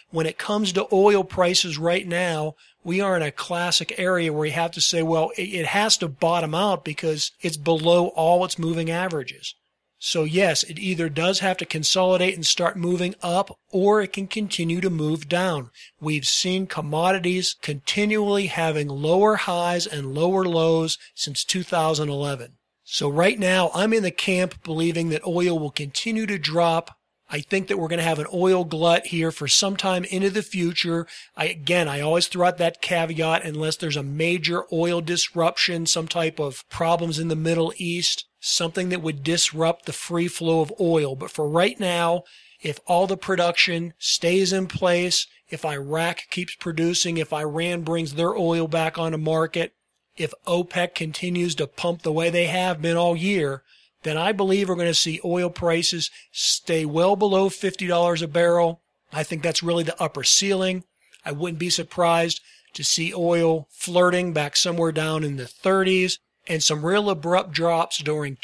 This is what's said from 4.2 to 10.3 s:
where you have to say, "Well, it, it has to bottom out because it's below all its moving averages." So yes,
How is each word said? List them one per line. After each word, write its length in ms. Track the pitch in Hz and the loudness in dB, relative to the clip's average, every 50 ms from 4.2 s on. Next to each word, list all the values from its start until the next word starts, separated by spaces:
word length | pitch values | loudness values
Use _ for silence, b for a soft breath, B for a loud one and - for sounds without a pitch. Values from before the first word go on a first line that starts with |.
| 170 160 | 0 0
where 140 | 151 151 156 | 0 -2 -2
you 60 | 156 | -2
have 200 | 135 165 165 170 | 0 0 -2 -2
to 80 | 170 170 | -2 -2
say, 220 | - - - 165 | 0 0 0 0
"Well, 300 | 165 160 165 160 160 160 - | 2 2 2 2 0 0 -2
it, 60 | - | -6
it 240 | 185 196 202 180 160 | -8 -6 -4 -4 -4
has 320 | 135 - 202 214 220 - - | -2 0 2 2 2 2 2
to 100 | 180 160 | 0 -4
bottom 460 | 135 - 165 165 165 165 165 156 156 | -2 0 0 2 2 2 0 0 0
out 280 | 170 202 208 185 160 | 0 0 2 0 -2
because 480 | - 151 147 - - 160 156 147 - - - - | -4 -6 -6 -4 -2 -2 -2 -2 -4 -6 -6 -6
it's 160 | - 175 156 151 | -6 -6 -4 -2
below 480 | 143 165 165 156 156 170 170 175 175 180 | 0 0 0 2 4 4 4 4 4 2
all 340 | - 160 160 165 175 175 | 0 2 4 4 4 4
its 160 | 185 175 - - | 2 0 -2 -4
moving 320 | 165 165 165 165 165 160 | -2 -2 -2 -2 -2 -2
averages." 640 | 165 175 185 190 165 147 127 - - - - - - _ _ _ _ _ _ _ _ - | -2 -2 -2 -4 -4 -6 -6 -8 -12 -14 -14 -16 -16 _ _ _ _ _ _ _ _ -10
So 220 | - - - 170 156 | -6 -2 0 0 0
yes, 380 | 156 | 2